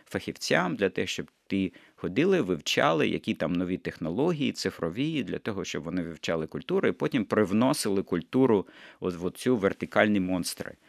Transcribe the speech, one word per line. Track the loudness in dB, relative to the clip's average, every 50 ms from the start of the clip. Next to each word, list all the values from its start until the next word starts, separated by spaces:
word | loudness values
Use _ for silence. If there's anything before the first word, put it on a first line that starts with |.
| -14
фахівцям | -8 -8 -8 -6 -6 -8 -6 -2 0 2 2 2 0 -2
для | 0 0 0
того, | 0 -2 -4 -4
щоб | -4 -8 -8 -10 _ _ _ -4
ті | -2 0 0 0 -4 -8 -20 -20 _
ходили, | -8 -8 -4 0 0 2 2 2 2
вивчали, | 2 0 -2 -2 -2 -2 0 2 2 4 4 2 2 0
які | 0 -2 -2 -2 -4
там | -2 0 0 0
нові | 0 0 0 -2 -4
технології, | -4 -6 -8 -6 -6 -4 -2 0 0 0 0 0 -2 -2
цифрові, | -2 -2 -4 -4 -4 -4 -4 -4 -4 -2 -4 -2 -2 -4 -4
для | -4 -4 -6
того, | -4 -6 -6 -6 -6
щоб | -6 -6 -6 -6
вони | -4 -4 -4 -4
вивчали | -4 -8 -8 -4 -2 -2 0 -2 -4
культуру | -6 -8 -6 -2 -2 0 2 2
і |
потім | 0 0 -2 0 0 0 0
привносили | 2 2 2 4 4 4 2 4 4 2 0 0 0 0 0 0
культуру | 0 -2 -2 -2 0 2 4 4 6 6 4 2 0 -10 -20 -20 -20 -14 -8
от | -6 -4 -4
в | -2 -4
оцю | -6 -6 -2 0 0 2 4
вертикальні | 4 2 0 0 -6 0 4 4 4 6 4 2
монстри. | 2 2 0 0 -2 -2 -6 -8 -10 -12 -12 -16 _